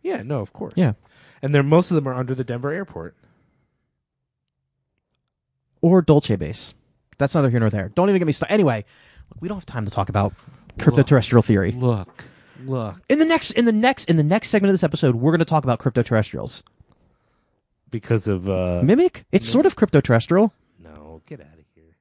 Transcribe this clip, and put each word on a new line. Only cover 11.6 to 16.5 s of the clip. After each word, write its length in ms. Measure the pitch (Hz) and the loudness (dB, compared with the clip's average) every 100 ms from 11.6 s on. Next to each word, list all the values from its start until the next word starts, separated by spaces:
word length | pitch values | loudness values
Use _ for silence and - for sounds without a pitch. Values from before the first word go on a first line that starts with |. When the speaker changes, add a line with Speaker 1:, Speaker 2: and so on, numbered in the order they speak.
| 92 | 2
Speaker 1:
look, 520 | 123 123 110 92 - - _ _ - | -2 -2 -2 -6 -18 -20 _ _ -20
look. 360 | 131 131 110 175 _ | -8 -8 -8 -12 _
Speaker 2:
In 100 | 294 | 0
the 60 | |
next, 280 | 320 330 - | 2 0 -2
in 120 | - | 0
the 80 | 240 | 0
next, 340 | 214 247 269 - | 2 0 -2 0
in 60 | 165 | 0
the 60 | |
next 260 | 151 202 - | 2 0 0
segment 220 | 214 196 | 0 2
of 40 | |
this 100 | 190 | 2
episode, 300 | 160 - 147 | 0 0 0
we're 180 | 117 131 | 2 2
gonna 120 | 165 | 0
talk 200 | 160 160 | 2 0
about 140 | 135 117 | 0 -2
crypto-terrestrials. 840 | - 120 117 113 104 64 52 | -2 -2 0 0 -2 -6 -12